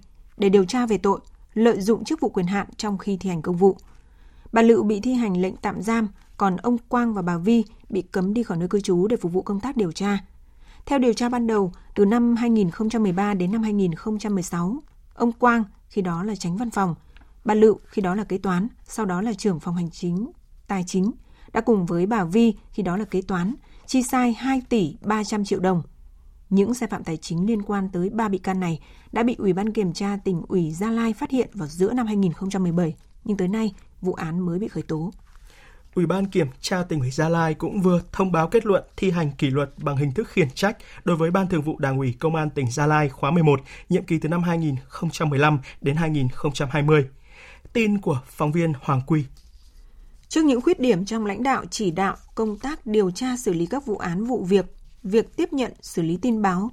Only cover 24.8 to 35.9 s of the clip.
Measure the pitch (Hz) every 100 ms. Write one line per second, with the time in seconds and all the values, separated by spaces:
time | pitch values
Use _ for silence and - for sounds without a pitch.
24.8 | 160 175 - 214 208 214 202 196 185 180
25.8 | - - - - - - - 190 196 247
26.8 | 220 190 175 160 - 165 196 226 202 202
27.8 | 190 185 185 214 220 190 208 190 180 160
28.8 | - - - - 233 240 202 180 214 214
29.8 | 190 175 202 202 196 175 - 190 160 160
30.8 | 214 226 226 214 294 262 220 208 147 160
31.8 | 190 247 226 208 196 156 190 196 180 170
32.8 | 170 170 - - - 202 185 220 220 -
33.8 | - - 185 - 160 170 180 170 226 -
34.8 | - 160 165 - - - - - - -
35.8 | -